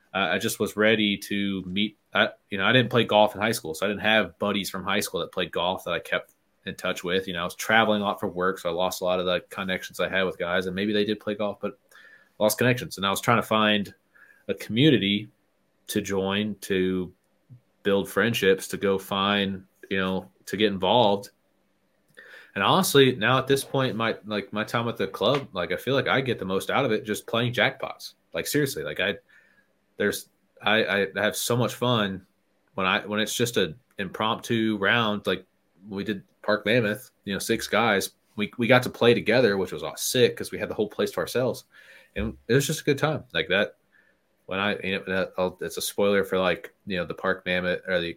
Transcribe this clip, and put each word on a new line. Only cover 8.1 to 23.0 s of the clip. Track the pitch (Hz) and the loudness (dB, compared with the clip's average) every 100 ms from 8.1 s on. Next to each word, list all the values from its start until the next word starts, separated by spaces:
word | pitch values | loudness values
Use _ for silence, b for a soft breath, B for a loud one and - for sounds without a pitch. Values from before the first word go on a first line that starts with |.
| - | -4
for | 101 | -6
work, | 87 92 92 | -2 -2 -2
so | 87 | -4
I | |
lost | 85 92 - | -2 -2 -2
a | |
lot | 90 92 | -2 0
of | 90 | 0
the | 90 - | -2 -4
connections | - 95 90 - - | -8 -6 -6 -6 -6
I | 85 | -2
had | 92 | 0
with | 92 - | -2 -2
guys, | 85 92 92 | -4 -2 -2
and | |
maybe | 90 104 | -4 -2
they | 104 | 0
did | 104 107 | 0 -2
play | - | -6
golf, | 104 104 98 | -4 -6 -6
but | 101 - _ b b b b - | -10 -10 _ b b b b 0
lost | 107 - | 0 4
connections. | 120 123 78 - | 2 0 -4 -4
And | 98 | -2
I | |
was | 98 | 0
trying | - 113 | 2 2
to | - | 2
find | 110 107 104 95 - _ b b b - | 2 2 2 -2 -10 _ b b b -10
a | |
community | - - 107 151 117 98 101 - _ _ _ _ _ - | -8 -4 4 6 6 4 0 -2 _ _ _ _ _ -6
to | 107 | -4
join, | 92 98 95 98 107 98 | -2 -2 0 -2 -2 -6
to | - 95 92 92 90 - _ _ _ - _ _ | -4 0 0 0 -4 -10 _ _ _ -20 _ _
build | 101 98 98 | 0 0 0
friendships, | - 107 113 98 95 - | 0 0 2 4 2 0
to | 95 | -2
go | 98 95 | 0 0
find, | - 101 98 101 98 95 - _ - | -2 0 2 2 0 -4 -12 _ -6
you | 95 | -4
know, | 95 95 - _ | -2 -2 -6 _
to | - 98 | -8 0
get | 107 | 0
involved. | 98 92 120 107 101 - _ _ _ _ _ _ _ _ - B B B | 2 2 4 4 2 -4 _ _ _ _ _ _ _ _ -20 B B B
And | 101 | 0
honestly, | 101 160 185 143 | 2 4 4 6